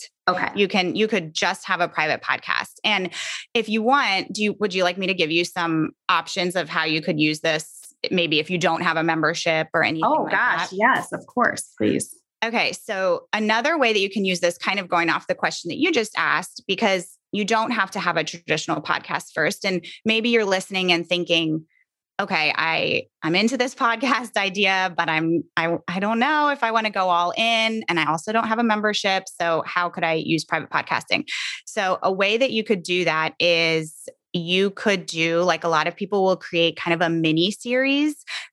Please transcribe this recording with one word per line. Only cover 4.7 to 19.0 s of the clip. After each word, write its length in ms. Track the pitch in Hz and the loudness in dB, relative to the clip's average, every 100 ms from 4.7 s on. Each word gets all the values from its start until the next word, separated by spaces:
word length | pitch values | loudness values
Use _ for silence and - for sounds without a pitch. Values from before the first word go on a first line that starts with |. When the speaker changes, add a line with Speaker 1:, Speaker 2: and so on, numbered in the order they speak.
Speaker 2:
you 100 | 185 | 2
like 140 | 180 180 | 0 0
me 80 | 190 | -2
to 80 | |
give 160 | 185 156 | 0 0
you 140 | 165 | 0
some 460 | 175 180 170 160 - - - | 0 -2 0 0 0 -2 0
options 460 | 170 - 196 180 180 | 0 0 -2 -2 -2
of 120 | 156 | -2
how 160 | 170 | -2
you 160 | 160 156 | 0 0
could 180 | 160 156 | 0 2
use 220 | 151 156 | 0 2
this? 520 | 165 160 - - - _ - | 0 -2 -4 -18 -20 _ -2
Maybe 280 | 185 165 151 | 0 2 0
if 120 | 156 | 0
you 80 | 180 | 0
don't 240 | 180 165 | 0 0
have 140 | 175 160 | 0 0
a 60 | |
membership 680 | 165 160 156 170 170 160 156 | 0 2 0 0 0 0 0
or 100 | 165 | 0
anything 220 | 123 160 | 0 0
Speaker 1:
Oh, 180 | 220 302 | 2 2
Speaker 2:
like 80 | 226 | 0
Speaker 1:
gosh. 360 | 196 247 170 180 | 0 0 0 -4
Speaker 2:
that? 20 | |
Speaker 1:
Yes, 400 | 190 233 - - | 2 2 2 -2
of 140 | - - | -8 -6
course. 460 | 247 226 - - - | 0 0 -2 -8 -2
Please. 360 | 104 - - - _ _ | 0 0 -4 -12 _ _
Speaker 2:
Okay. 280 | 226 220 151 | -2 0 -2
So 500 | 190 - 190 190 170 - | -4 -6 -2 0 0 0
another 460 | 208 214 226 277 330 | 0 2 2 2 2
way 140 | 233 | 4
that 60 | 214 | 4
you 120 | 196 | 0
can 140 | 214 | 0
use 160 | 190 175 | 0 2
this, 180 | 175 - | 0 0
kind 200 | - 196 | -2 -2
of 80 | 180 | 0
going 200 | 170 165 | 0 2
off 160 | 156 - | 0 -2
the 80 | |
question 360 | 175 160 - - | -2 -2 -2 -8
that 80 | - | -2
you 120 | 349 | 0
just 220 | 277 214 - | 0 0 -2
asked, 460 | 156 151 185 - - | 0 0 -4 -8 -6
because 480 | 190 214 190 - - _ | 0 0 0 -4 -16 _
you 120 | 202 | -4
don't 260 | 202 220 226 | 0 0 0
have 180 | 220 190 | -2 -2
to 80 | 196 | -2
have 160 | 175 165 | -2 0
a 60 | |
traditional 560 | 156 170 - 156 - 151 | -2 -6 -4 -2 -2 -4
podcast 500 | 156 160 | -2 -4